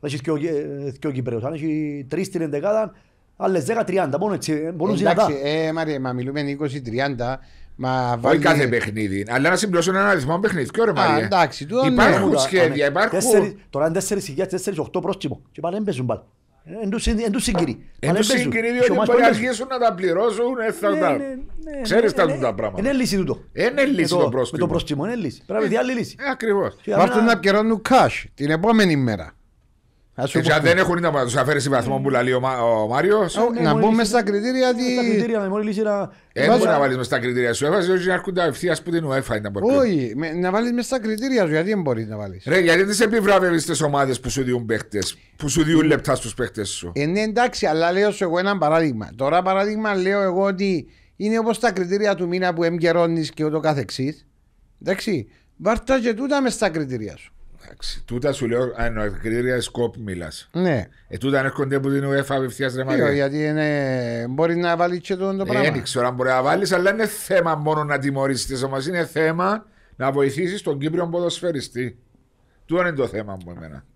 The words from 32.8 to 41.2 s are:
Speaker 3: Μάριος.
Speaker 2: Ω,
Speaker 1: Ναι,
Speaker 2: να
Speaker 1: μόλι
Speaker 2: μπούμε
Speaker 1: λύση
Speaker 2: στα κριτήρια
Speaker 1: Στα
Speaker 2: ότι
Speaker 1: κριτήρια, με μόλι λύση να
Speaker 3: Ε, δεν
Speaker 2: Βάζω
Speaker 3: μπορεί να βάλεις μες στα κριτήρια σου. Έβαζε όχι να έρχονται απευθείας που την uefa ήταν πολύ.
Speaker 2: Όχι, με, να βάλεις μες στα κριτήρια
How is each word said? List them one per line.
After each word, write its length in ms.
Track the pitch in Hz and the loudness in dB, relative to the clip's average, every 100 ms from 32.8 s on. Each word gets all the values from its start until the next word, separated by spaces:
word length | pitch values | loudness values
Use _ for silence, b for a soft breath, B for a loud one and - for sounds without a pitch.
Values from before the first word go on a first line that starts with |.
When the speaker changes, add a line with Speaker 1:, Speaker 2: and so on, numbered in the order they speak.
| 107 | 2
Speaker 3:
Μάριος. 480 | 127 175 208 180 202 | 2 4 4 2 2
Speaker 2:
Ω, 140 | 233 | 0
Speaker 1:
Ναι, 100 | 233 | 2
Speaker 2:
να 100 | 160 | 2
Speaker 1:
μόλι 140 | 151 | 4
Speaker 2:
μπούμε 120 | 202 220 | 4 4
Speaker 1:
λύση 120 | 220 | 2
Speaker 2:
στα 120 | 240 | 2
κριτήρια 400 | 202 202 226 254 254 | 2 0 0 0 2
Speaker 1:
Στα 20 | |
Speaker 2:
ότι 380 | 240 254 247 240 | 2 0 0 2
Speaker 1:
κριτήρια, 300 | 208 226 226 | 2 0 -2
με 80 | 196 | -2
μόλι 160 | 202 | -2
λύση 180 | 214 202 | -2 -2
να 280 | 214 202 196 B B | 0 -2 -4 B B
Speaker 3:
Ε, 80 | - | 0
δεν 60 | 147 | 4
Speaker 2:
Βάζω 120 | 240 | 4
Speaker 3:
μπορεί 120 | 180 | 4
να 80 | 156 | 4
βάλεις 180 | 139 127 | 2 0
μες 100 | 120 | -2
στα 120 | 131 | -2
κριτήρια 340 | 120 123 120 | 0 0 0
σου. 140 | 117 143 | 2 2
Έβαζε 260 | 196 175 | 2 2
όχι 140 | 185 180 | 2 2
να 60 | |
έρχονται 300 | 180 190 180 | -2 -2 0
απευθείας 400 | 170 - 175 156 | 0 0 -2 -2
που 80 | 175 | 0
την 140 | 170 156 | -2 0
uefa 260 | 135 - 110 | -2 0 -4
ήταν 160 | 104 | -2
πολύ. 240 | 98 214 277 | -2 2 4
Speaker 2:
Όχι, 360 | 254 165 123 113 | 4 2 -2 -4
με, 160 | 160 | -4
να 180 | 165 180 | -2 0
βάλεις 220 | 196 240 | 0 0
μες 120 | 240 | -2
στα 160 | 233 262 | -2 -4
κριτήρια 440 | 214 214 | -4 -4